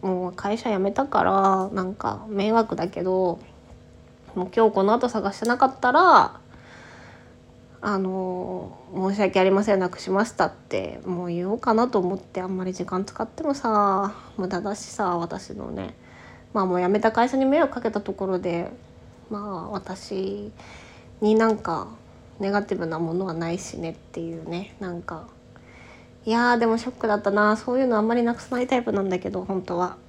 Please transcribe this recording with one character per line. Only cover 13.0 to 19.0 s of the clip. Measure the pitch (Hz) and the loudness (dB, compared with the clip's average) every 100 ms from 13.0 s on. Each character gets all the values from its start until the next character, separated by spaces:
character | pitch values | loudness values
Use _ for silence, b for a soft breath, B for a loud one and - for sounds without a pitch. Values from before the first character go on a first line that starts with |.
| 202 | -6
使 | - | -6
っ | 220 | -8
て | - | -4
も | 320 | -4
さ、 | 277 233 214 202 190 202 B B B | -2 2 4 4 2 0 B B B
無 | 185 | -4
駄 | 185 | -4
だ | 196 214 | -4 -6
し | |
さ、 | - - 196 175 | -10 -4 -2 0
私 | 170 185 - | -2 -8 -10
の | - - | -12 -10
ね。 | - 95 - B B B B B | -8 -10 -12 B B B B B
ま | 214 | -2
あ、 | 190 | 0
も | 175 | 2
う | |
辞 | 180 | 2
め | 208 | 4
た | 220 | 2
会 | 220 247 | 4 2
社 | 269 | 4
に | 269 | 4
迷 | 294 | 4
惑 | 302 | 2
か | 254 | 0
け | 226 | -4
た | 214 | -4
と | 208 | -6
こ | 196 190 | -6 -2
ろ | 185 | -2
で、 | 185 170 - - - - | -2 -2 -4 -10 -20 -20